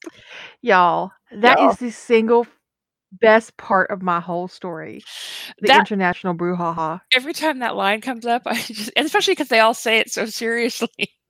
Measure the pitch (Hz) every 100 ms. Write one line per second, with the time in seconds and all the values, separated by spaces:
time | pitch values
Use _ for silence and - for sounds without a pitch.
0 | 330 - - - - _ 240 190 175 165
1 | 185 - _ 220 233 262 185 196 247 220
2 | - 226 220 240 233 _ _ _ _ _
3 | _ 190 220 220 - - - 196 - 196
4 | 185 170 170 175 180 - 190 160 156 208
5 | - - - - - - 208 277 233 202
6 | 180 180 190 170 175 180 170 170 160 170
7 | _ 254 269 - 311 262 240 196 196 220
8 | 254 240 233 240 247 240 - 214 214 -
9 | 294 - 392 359 294 226 220 - 226 220
10 | - - 220 - 226 233 233 - 226 -
11 | 233 _ _